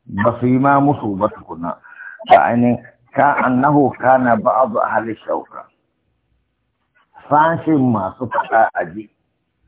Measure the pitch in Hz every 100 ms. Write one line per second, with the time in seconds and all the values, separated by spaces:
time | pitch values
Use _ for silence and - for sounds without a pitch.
0 | - 98 117 113 123 127 139 139 143 139
1 | 113 98 107 - - 82 82 - - -
2 | - - - 90 76 120 120 117 - _
3 | _ - 139 - 127 127 143 147 127 -
4 | 123 131 123 117 - 107 127 113 - 110
5 | 113 110 - 80 - - - _ _ _
6 | _ _ _ _ _ _ _ _ _ _
7 | _ - - 147 160 165 160 151 127 107
8 | 95 - 113 - - 113 110 90 87 101
9 | 104 _ _ _ _ _